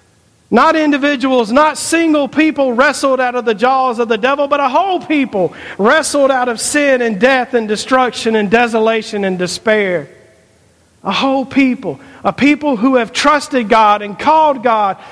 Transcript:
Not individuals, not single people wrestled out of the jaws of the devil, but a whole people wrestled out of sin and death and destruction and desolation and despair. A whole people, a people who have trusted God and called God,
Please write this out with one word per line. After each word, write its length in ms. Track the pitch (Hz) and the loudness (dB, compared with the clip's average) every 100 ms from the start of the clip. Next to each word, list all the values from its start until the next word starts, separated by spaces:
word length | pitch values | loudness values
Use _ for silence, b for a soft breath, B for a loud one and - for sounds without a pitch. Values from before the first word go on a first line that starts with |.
| _ _ _ _ - | _ _ _ _ -2
Not 260 | 214 302 320 | 2 2 2
individuals, 760 | 311 285 285 285 262 254 214 | 0 0 0 0 0 0 2
not 260 | 254 302 277 | 2 2 0
single 500 | - 330 330 302 285 | -2 0 2 2 0
people 460 | - 311 285 269 | 0 0 2 0
wrestled 460 | 233 294 262 277 262 | 2 0 0 0 0
out 160 | 247 247 | -2 -2
of 100 | 233 | -2
the 80 | |
jaws 460 | 208 247 262 262 226 | 0 0 2 0 -2
of 80 | 226 | -2
the 100 | 226 | 0
devil, 300 | 240 285 285 | 0 0 0
but 120 | 285 | 0
a 100 | 277 | 0
whole 300 | 277 381 359 | 0 0 -2
people 540 | - 302 254 202 170 B B B | -2 -2 -2 -2 -4 B B B
wrestled 540 | 208 311 285 294 269 | 2 2 0 0 2
out 180 | 262 247 | 2 -2
of 100 | 220 | -4
sin 440 | - 294 285 254 | -4 0 2 0
and 160 | 233 196 | 0 0
death 340 | 247 262 247 | 2 2 0
and 140 | 240 214 | -2 -2
destruction 680 | 208 - 262 247 - 233 220 | -6 -4 -2 -2 -2 -2 0
and 140 | 208 | 2
desolation 760 | 226 240 220 220 226 214 208 | 2 2 0 0 -2 -4 -4
and 140 | 196 180 | -4 -2
despair. 720 | 175 - - 214 196 175 139 - _ _ _ _ _ _ _ _ - | -4 -4 -2 0 0 -4 -6 -18 _ _ _ _ _ _ _ _ -6
A 60 | |
whole 320 | 196 262 269 | -2 -2 -2
people, 560 | 262 269 262 247 185 135 B B | -2 0 0 0 -6 -10 B B
a 80 | - | -6
people 460 | - 277 294 294 240 | 0 0 2 0 0
who 180 | 254 262 | 2 0
have 160 | 233 | -2
trusted 560 | - 285 294 - 262 214 | -2 0 0 0 -4 2
God 340 | 226 214 208 | 4 4 2
and 160 | 208 202 | -2 -4
called 460 | 277 320 311 269 | 2 4 4 2
God, 320 | 240 220 202 185 B | 0 0 0 -4 B